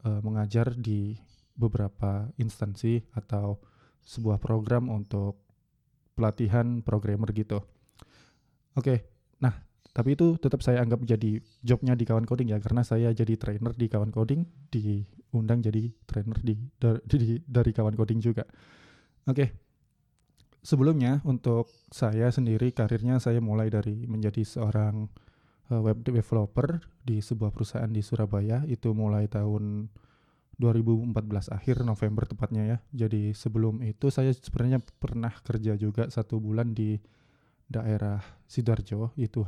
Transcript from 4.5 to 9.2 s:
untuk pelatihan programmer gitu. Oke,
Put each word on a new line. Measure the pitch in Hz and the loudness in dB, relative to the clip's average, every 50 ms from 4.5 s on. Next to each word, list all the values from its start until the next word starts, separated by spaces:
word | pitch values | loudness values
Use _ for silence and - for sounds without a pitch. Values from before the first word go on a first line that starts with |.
| 113 110 110 107 120 120 123 127 | 0 0 0 0 0 0 0 0
untuk | 113 107 104 104 - 101 98 101 98 - _ _ _ _ _ _ _ _ _ _ _ _ _ _ _ | -4 -4 -4 -4 -4 -2 -2 -2 -4 -8 _ _ _ _ _ _ _ _ _ _ _ _ _ _ _
pelatihan | - 113 107 104 - 120 104 95 120 117 120 120 117 | 0 0 0 2 2 0 2 2 2 2 2 0 -2
programmer | 113 - 113 104 101 107 104 104 110 107 104 | -2 0 0 0 0 0 0 0 -2 -2 -2
gitu. | 107 107 - 107 101 101 - _ _ _ _ _ _ - _ _ - - _ _ _ _ _ _ _ _ _ _ | -2 -2 -2 -4 -6 -6 -8 _ _ _ _ _ _ -20 _ _ -20 -20 _ _ _ _ _ _ _ _ _ _
Oke, | 139 120 139 127 117 - - _ _ | -2 2 2 2 2 0 -4 _ _